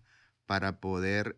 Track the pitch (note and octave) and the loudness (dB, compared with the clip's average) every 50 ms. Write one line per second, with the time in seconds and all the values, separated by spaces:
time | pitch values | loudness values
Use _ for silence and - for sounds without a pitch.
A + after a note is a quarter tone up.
0 | _ _ - - - _ _ _ _ - G2 G2 F#2+ G2 F#2 - - F#2+ F#2+ F2+ | _ _ -20 -20 -20 _ _ _ _ -2 -2 0 0 0 -2 -2 -2 -2 0 0
1 | F#2 F#2+ G2+ G#2 G#2+ A2 - | 2 2 2 0 0 -2 -6